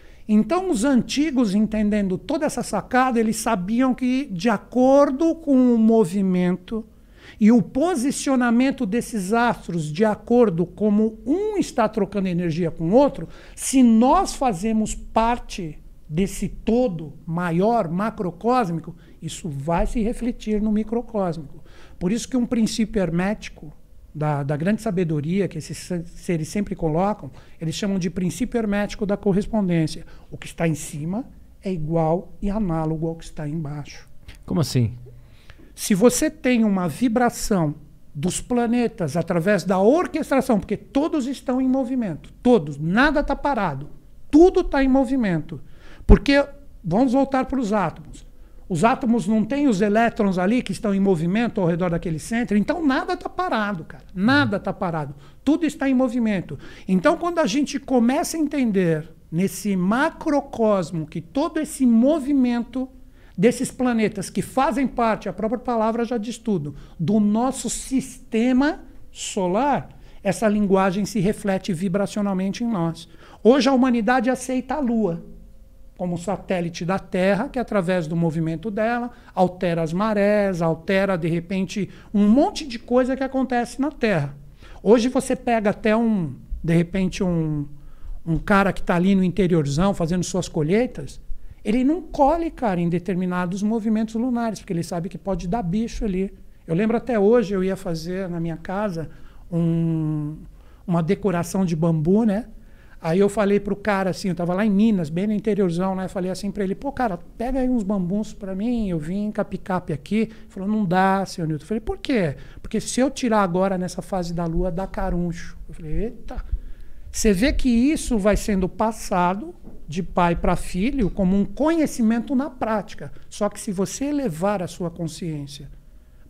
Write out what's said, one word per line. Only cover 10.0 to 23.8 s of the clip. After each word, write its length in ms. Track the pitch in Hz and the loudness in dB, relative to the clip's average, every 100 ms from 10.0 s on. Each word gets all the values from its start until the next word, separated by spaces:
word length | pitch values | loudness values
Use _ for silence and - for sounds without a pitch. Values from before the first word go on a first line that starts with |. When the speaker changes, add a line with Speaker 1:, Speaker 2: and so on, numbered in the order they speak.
Speaker 1:
acordo 640 | 220 202 - 240 220 165 175 | 2 0 2 4 4 2 -2
como 520 | - 214 208 220 220 | 0 2 4 2 -2
um 320 | 240 349 427 403 | -2 0 0 -2
está 320 | - - 214 | -2 0 0
trocando 400 | 214 196 202 185 | 0 -2 -2 -2
energia 420 | 175 175 160 165 | 0 -2 0 -2
com 200 | - 165 | -2 4
o 20 | |
outro, 340 | 233 285 - 160 - - | 4 4 0 -12 -14 -18
se 280 | - - 269 | -10 0 6
nós 520 | 240 220 247 349 392 | 6 8 6 4 2
fazemos 600 | - 262 170 220 220 214 | 0 -2 0 0 0 -2
parte 840 | - - 226 226 240 - - 165 - - - - | -4 -2 0 2 0 -6 -8 -8 -10 -18 -20 -6
desse 400 | 156 190 - 190 | -2 -2 -2 -6
todo 640 | - - 233 254 165 151 139 | -4 0 2 2 -2 -10 -12
maior, 640 | - 165 180 165 208 233 170 | -6 -2 0 2 4 2 0
macrocósmico, 1040 | 175 220 220 185 - 226 254 185 165 165 - - - | -2 -2 -2 -6 -2 0 2 2 -2 -6 -14 -18 -14
isso 260 | 160 - 175 | -12 -8 -8
vai 380 | 139 143 175 214 | -6 -2 0 0
se 140 | 240 | 0
refletir 580 | 214 240 240 - 214 214 | -2 -2 -4 -4 -2 0
no 120 | 220 | 0
microcósmico. 880 | 208 214 240 240 214 185 160 143 - - - - - | 0 0 -4 -4 -2 -2 -4 -10 -16 -18 -20 -18 -4
Por 140 | 175 | -2
isso 160 | 233 - | -2 -2
que 80 | 254 | -2
um 100 | 240 | 0
princípio 540 | 240 220 - 214 208 | 0 0 0 -2 0
hermético 720 | 175 170 190 214 - - 151 - | 0 0 -2 -4 -8 -16 -18 -18